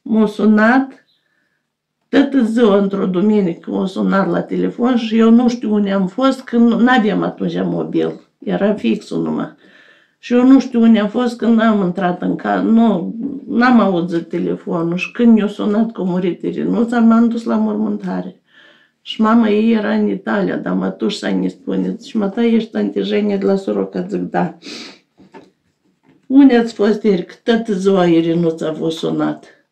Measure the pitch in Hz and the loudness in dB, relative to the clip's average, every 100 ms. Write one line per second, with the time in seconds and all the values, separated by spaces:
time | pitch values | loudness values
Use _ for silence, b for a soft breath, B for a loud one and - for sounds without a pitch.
0 | - 220 202 - 214 214 220 262 269 - | -2 0 0 2 2 4 4 2 0 -10
1 | _ _ _ _ _ _ _ _ _ _ | _ _ _ _ _ _ _ _ _ _
2 | _ 269 277 277 214 226 226 202 196 196 | _ 0 2 0 0 2 4 4 0 -2
3 | 190 185 214 214 180 170 - 196 190 107 | -2 0 2 2 0 -4 -6 -4 -4 -2
4 | 98 95 190 85 170 180 185 - 240 233 | 0 0 0 -2 -4 -4 -4 -2 0 0
5 | - 226 226 233 240 - 214 208 202 196 | 0 2 6 6 4 -2 -2 -2 0 -2
6 | 185 - 269 - - 233 233 214 240 254 | -2 0 0 0 -2 2 2 4 4 4
7 | 208 180 175 - 185 175 185 170 160 165 | 2 -2 -4 -4 -6 -4 -4 -4 -4 -4
8 | 160 - _ _ - 180 202 202 233 196 | -4 -6 _ _ -6 -2 -2 0 -2 -2
9 | - - 160 76 - - b b b b | -4 -6 -4 -6 -8 -12 b b b b
10 | b b - 240 254 269 - 240 226 214 | b b -2 2 6 6 4 2 4 4
11 | 208 226 240 - 233 226 226 208 180 175 | 2 -2 -4 -2 0 2 4 2 0 -2
12 | 180 - 185 - 208 196 196 226 226 185 | -4 -2 -4 -4 -2 -2 2 4 4 0
13 | 190 226 277 - - 208 254 233 196 175 | -4 -8 -10 -10 -6 0 4 4 2 0
14 | 175 170 165 175 180 180 - 180 170 175 | -2 -6 -6 -6 -4 -6 -6 -4 -4 -4
15 | - - 240 220 202 208 202 208 220 - | -8 2 4 4 2 -4 -2 -2 -2 -4
16 | 185 180 185 165 175 135 156 190 233 240 | -4 -2 -4 -4 -8 -6 -4 -2 -2 2
17 | 226 226 233 226 226 226 214 208 214 208 | 4 4 2 -2 -4 -2 -2 -2 -4 -6
18 | 190 185 185 - b b b b b b | -6 -8 -8 -16 b b b b b b
19 | - - 214 226 214 208 226 226 208 220 | -16 -2 2 2 2 2 2 0 0 -2
20 | 208 196 220 208 131 71 - 92 95 - | -2 -4 -4 -2 -2 -4 -4 -4 -4 -4
21 | 110 98 98 95 92 - - 95 185 185 | -6 -4 -4 -2 -4 -6 -6 -4 -4 -6
22 | - 220 196 233 233 226 226 214 208 202 | -6 -4 -4 0 2 2 0 -4 -4 -4
23 | 196 208 208 196 196 196 208 202 190 190 | -2 -2 -2 0 0 0 -2 -4 -4 -6
24 | 185 185 - - 175 - B B B B | -6 -6 -4 -4 -4 -6 B B B B
25 | _ _ - - _ _ _ _ _ _ | _ _ -20 -20 _ _ _ _ _ _
26 | _ _ _ 269 277 240 233 - 208 208 | _ _ _ 6 6 6 0 -2 0 2
27 | 220 180 180 - - 226 226 190 196 190 | 0 0 -4 -8 -2 -2 0 -2 2 2
28 | 175 165 165 165 170 160 160 156 160 156 | 4 2 2 0 0 -2 -6 -4 -6 -4
29 | 165 156 156 151 - _ _ | -4 -4 -4 -6 -14 _ _